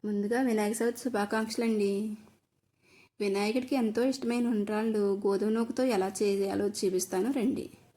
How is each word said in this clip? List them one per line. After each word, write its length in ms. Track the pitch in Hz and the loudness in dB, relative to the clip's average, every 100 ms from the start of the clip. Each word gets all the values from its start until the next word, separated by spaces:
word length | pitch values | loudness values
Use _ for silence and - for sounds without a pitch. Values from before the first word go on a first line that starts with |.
| 214 | -2
ముందుగా 320 | 208 208 233 262 | -2 0 2 2
వినాయక 280 | 220 208 226 | 2 0 0
చవితి 200 | 233 240 | -2 -2
శుభాకాంక్షలండి. 880 | 254 226 202 220 220 220 233 214 202 196 214 214 - _ _ _ _ _ _ - - _ | -4 -2 -2 -2 -2 -2 0 2 0 0 -4 -8 -14 _ _ _ _ _ _ -20 -20 _
వినాయకుడికి 540 | 208 196 208 240 254 277 | -2 0 2 0 0 0
ఎంతో 200 | 226 220 254 | 0 2 0
ఇష్టమైన 340 | 262 233 240 240 220 | 0 -2 0 0 0
ఉండ్రాళ్ళు 460 | 208 214 226 214 202 196 | 0 0 0 2 2 2
గోధుమ 260 | 202 196 214 220 | 2 2 2 0
నూకతో 280 | 233 - 262 214 | 0 0 0 2
ఎలా 140 | 190 196 | 0 0
చేయాలో 460 | 208 196 196 196 202 202 | 0 2 0 0 -2 0
చూపిస్తాను 500 | 202 185 - 190 208 277 | 0 0 -2 -2 0 0
రండి. 280 | 220 - - - - | 0 -2 -6 -14 -20